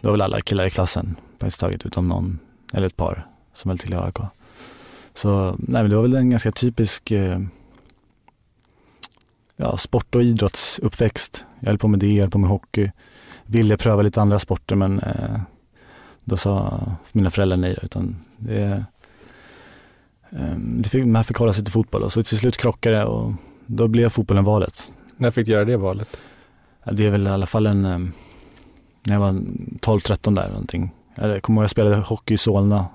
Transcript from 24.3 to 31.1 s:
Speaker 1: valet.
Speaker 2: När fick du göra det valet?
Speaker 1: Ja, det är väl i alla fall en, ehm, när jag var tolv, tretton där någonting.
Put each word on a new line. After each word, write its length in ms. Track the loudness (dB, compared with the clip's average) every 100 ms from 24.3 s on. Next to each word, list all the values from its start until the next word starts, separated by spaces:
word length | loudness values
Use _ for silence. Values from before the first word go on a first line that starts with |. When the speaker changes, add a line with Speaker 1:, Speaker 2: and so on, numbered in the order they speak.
| 2
Speaker 1:
valet. 480 | 4 2 0 -6 -12 -18 -20 -4
Speaker 2:
När 140 | -2
fick 140 | 0
du 60 | 2
göra 140 | 2
det 120 | 2 0
valet? 440 | 0 -4 -8 -14 -20 -20 _ _ _ _
Speaker 1:
Ja, 80 | -6
det 140 | 0
är 40 | 2
väl 180 | 2 0
i 20 |
alla 160 | 0
fall 200 | -2 0 2
en, 180 | 2
ehm, 260 | 0 -2 -6 -10 -20 -20 -20 -20 -20 -20 _ _
när 120 | -2
jag 40 | 2
var 220 | 2 0 -4 -8 -10 -6
tolv, 200 | 0 0
tretton 360 | 0 -2 2
där 140 | 0 0
någonting. 420 | -6 -6 -6 -6 -8 _